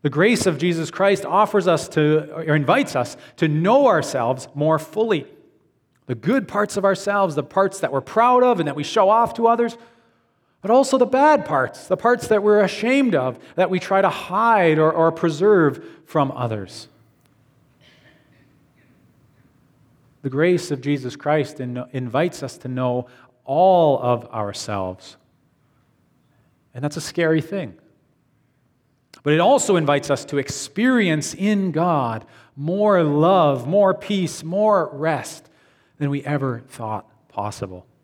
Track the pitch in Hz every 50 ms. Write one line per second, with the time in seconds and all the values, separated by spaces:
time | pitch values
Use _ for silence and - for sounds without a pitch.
0 | - 147 143 151 180 226 240 240 - 190 160 131 160 180 170 165 160 151 - -
1 | 190 196 202 - - - 165 196 214 - - 208 170 180 170 151 - - - 160
2 | 151 151 151 156 151 151 - 160 160 156 147 156 143 127 190 269 285 277 - 131
3 | 120 - - - - - _ - 170 156 147 156 170 196 240 277 285 247 190 156
4 | 139 - - 135 120 123 131 127 - - - 143 147 156 160 151 156 - - 214
5 | 226 226 202 151 - - - - _ _ _ _ _ _ _ _ _ _ _ _
6 | _ - 123 110 101 165 247 269 196 - - 202 208 208 - 202 190 196 190 190
7 | - 202 202 202 196 175 143 147 139 - - 190 196 190 - - - 135 139 135
8 | - - - 214 233 247 247 247 254 247 240 180 160 147 135 147 143 - - 226
9 | 196 190 214 233 233 214 - - 233 226 233 233 233 233 233 - - _ _ _
10 | _ _ _ _ _ _ _ _ _ _ _ _ - 190 233 262 269 262 269 254
11 | 247 - 254 262 285 311 302 233 151 - 151 131 131 120 - - - - 185 180
12 | - 233 247 240 - - 220 208 202 208 208 208 202 180 - - 214 240 262 277
13 | 277 240 180 143 127 131 117 - - - - - 185 175 190 180 - - 196 196
14 | 196 180 - - - - 180 202 226 233 226 208 175 165 156 156 156 156 156 165
15 | 165 165 160 - - 170 151 143 185 214 214 180 160 143 127 - - - - -
16 | _ _ - 160 139 135 - 120 123 117 110 107 95 - - - - _ _ _
17 | _ _ _ _ _ _ _ _ _ _ _ _ _ _ _ _ _ _ _ _
18 | _ _ _ _ _ _ _ _ _ _ _ _ _ _ _ _ _ _ _ _
19 | _ _ _ _ _ _ _ _ _ _ _ _ _ _ _ _ _ _ _ _
20 | _ _ _ _ - 135 131 143 160 180 180 165 - - 151 131 123 143 147 135
21 | 127 123 - - - 143 151 156 139 147 - - 127 123 123 123 123 - - 131
22 | 127 120 113 139 165 180 - - 143 127 - - - 127 127 127 127 123 123 123
23 | 123 - _ _ - _ _ _ _ - 135 156 180 190 185 175 165 147 135 123
24 | 123 123 123 113 - - - 113 104 101 98 - - - 104 98 95 92 92 -
25 | - - - _ _ _ _ _ _ _ _ _ _ _ _ _ _ _ _ _
26 | _ _ _ _ _ _ _ _ _ _ _ _ _ _ _ 127 135 147 - 170
27 | - - - 175 170 160 160 160 156 - 202 196 156 107 82 _ _ _ _ _
28 | _ _ _ _ _ _ _ _ _ _ _ _ _ _ _ _ _ _ _ _
29 | _ _ - _ _ 147 151 160 170 220 285 269 - - 196 170 156 143 143 139
30 | 139 - 143 - - - 147 143 - - - - - - _ - 226 262 262 240
31 | 208 175 156 151 147 - - - 190 208 214 202 190 185 143 156 170 180 165 143
32 | 127 117 113 110 - _ _ - _ _ _ 139 143 160 180 202 208 214 202 180
33 | 165 147 143 147 156 175 196 185 160 147 139 123 120 135 175 202 202 190 190 196
34 | - - 208 196 180 151 - - - 160 180 202 214 214 208 190 160 - 143 139
35 | 151 165 156 123 - - - - _ _ _ _ _ _ _ _ _ _ _ _
36 | 147 143 143 143 - 139 147 139 135 131 120 117 117 _ - - 117 110 107 98
37 | - _ _ _ _ _ _ - 101 107 101 - - 92 92 87 _ _ _ _